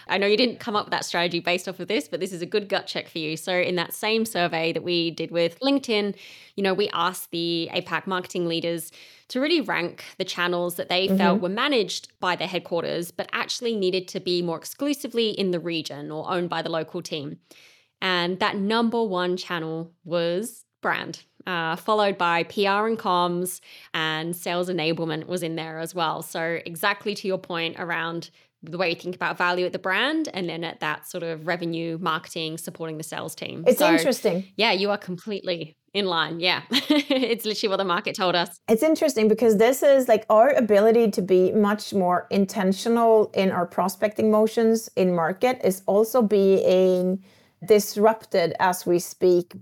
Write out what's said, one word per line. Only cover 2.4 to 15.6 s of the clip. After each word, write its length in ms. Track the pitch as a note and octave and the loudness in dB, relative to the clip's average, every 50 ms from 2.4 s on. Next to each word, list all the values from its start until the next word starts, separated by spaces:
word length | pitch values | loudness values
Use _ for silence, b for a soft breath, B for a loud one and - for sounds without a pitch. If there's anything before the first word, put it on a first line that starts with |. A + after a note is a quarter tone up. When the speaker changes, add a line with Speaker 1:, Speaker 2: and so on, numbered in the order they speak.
Speaker 1:
a 60 | F3 | -6
good 240 | D#3+ - G#3 G3+ G3 | -2 -2 -2 -2 0
gut 160 | G3 F3+ - | -4 -4 -4
check 240 | - - E3 - - | -6 -8 -8 -8 -8
for 80 | - E3+ | -8 -6
you. 180 | D#3+ D3+ D#3+ | -6 -4 -6
So 160 | D#3 - G3 | -6 -4 -2
in 220 | F3+ F3+ F3+ - F3+ | 0 0 2 2 0
that 160 | F3 E3+ - | -2 -2 -4
same 320 | - - - G3 A3 A3+ A3 | -6 -4 -2 0 0 0 -2
survey 480 | A3 - F3+ F3 E3+ F3 D#3+ E3 E3 | -2 0 -2 -2 0 0 0 -2 -2
that 100 | D#3+ D#3+ | -2 -4
we 280 | - F3 F3 E3+ E3 E3 | -4 0 0 0 0 -2
did 200 | D#3 - E3 D#3+ | -4 -6 -8 -4
with 300 | E3 E3+ E3+ E3 E3+ _ | 0 0 0 0 -2 _
LinkedIn, 560 | B3+ C4+ C#4 C4+ C4+ B3 A3 G#3 G#3 G3+ F#3+ B B B B B B B B | 0 0 0 0 0 0 -2 0 0 -2 -6 B B B B B B B B
you 60 | - | -2
know, 100 | G3 F#3+ | 0 0
we 160 | F#3 F#3 G#3 - - | 2 0 -2 -2 0
asked 360 | - E3+ F3+ F#3 - - - | -2 -2 -2 -2 -6 -12 -8
the 380 | - E3+ E3+ E3+ E3+ E3 E3 - - | -6 -4 -2 -2 -2 -2 -4 -4 -6
apac 320 | F3+ F3 - E3+ D#3 - | -6 -6 -4 -6 -6 -4
marketing 420 | G3 F#3+ F3+ F3 - - F3+ F3 E3+ | -4 -4 -4 -6 -6 -4 -4 -2 -2
leaders 420 | E3 E3 E3 E3+ E3+ E3 D#3+ - B B B B B B B B | -2 -2 -2 -4 -4 -6 -8 -12 B B B B B B B B
to 100 | - B3+ | -4 -2
really 220 | C#4 D#4 F4 D#4+ | 0 2 0 0
rank 420 | A3 - E3+ D#3+ E3+ E3+ - - - - - | 0 0 -2 -2 -2 -4 -8 -12 -18 -20 -8
the 80 | - F#3+ | -8 -6
channels 520 | F3+ - - F3 F3 F3 F3 F3 F3 F3 | -6 -2 -2 0 0 0 0 -2 -2 -4
that 120 | - - - | -6 -4 0
they 200 | F3+ F3+ F#3+ G3 | 0 0 2 2
felt 120 | F#3+ F#3+ | 2 4
Speaker 2:
Mm-hmm. 220 | F3+ F3 F3+ A3 | 4 4 4 2
Speaker 1:
were 80 | F3+ F3 | 0 -2
managed 580 | G3 A3+ C4 D4 C#4+ A#3 G3 E3+ - - - - _ _ | -2 -2 0 0 2 0 0 -2 -4 -10 -10 -14 _ _
by 160 | - F3+ F3 | -2 -2 0
their 120 | - D#3+ F3+ | 0 -2 -4
headquarters, 600 | F3+ F3 E3+ - F3 E3+ D#3 D3 D3 E3 E3+ E3+ | -4 -6 -4 -2 -4 -2 -2 -2 -4 -4 -4 -6
but 180 | - - - - - | -8 -10 -8 -6 -4
actually 420 | A3+ - - - - B3 A#3 A3+ | -6 -4 -4 -6 -6 -4 -4 -2
needed 320 | G#3 F#3+ F3+ F#3 F#3 F3+ - | 0 0 0 0 -2 -4 -6
to 100 | - F#3+ | -10 -8
be 220 | - F3+ F3+ F3 | -4 -2 -2 -2
more 160 | F3 E3+ E3 | -2 -2 -6
exclusively 720 | - - - - - C#4 D4 C#4+ C#4 - A#3 A#3 A#3 A3+ G#3+ | -6 -10 -14 -8 -4 -2 -2 -2 -4 -6 -4 -2 0 0 0
in 220 | F#3+ - G3 F#3 | 0 -2 -2 0
the 100 | F3 E3+ | -2 -2